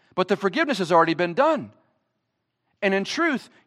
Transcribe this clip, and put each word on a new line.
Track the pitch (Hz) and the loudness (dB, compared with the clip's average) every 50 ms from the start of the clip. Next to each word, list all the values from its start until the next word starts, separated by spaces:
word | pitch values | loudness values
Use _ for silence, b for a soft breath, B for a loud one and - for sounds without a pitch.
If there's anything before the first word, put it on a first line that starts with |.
| _ _ - | _ _ -4
but | - 185 185 | -4 -2 -2
the | 202 | -2
forgiveness | 190 - 196 175 269 330 294 277 190 | -2 -2 -2 -2 -2 -2 -2 -2 -4
has | 190 147 | 0 2
already | 180 170 165 160 165 | 4 4 4 4 2
been | 147 175 175 175 | -2 -2 -2 0
done. | 156 269 311 320 262 135 101 - _ _ _ _ _ _ _ _ _ _ _ _ _ _ _ _ _ _ _ _ - | 0 0 2 0 -2 -4 -10 -16 _ _ _ _ _ _ _ _ _ _ _ _ _ _ _ _ _ _ _ _ -4
And | - 196 | -2 0
in | 196 196 196 | 0 0 -2
truth, | - - - 330 339 - - - - b b b | -4 -4 -2 -2 0 -2 -2 -6 -10 b b b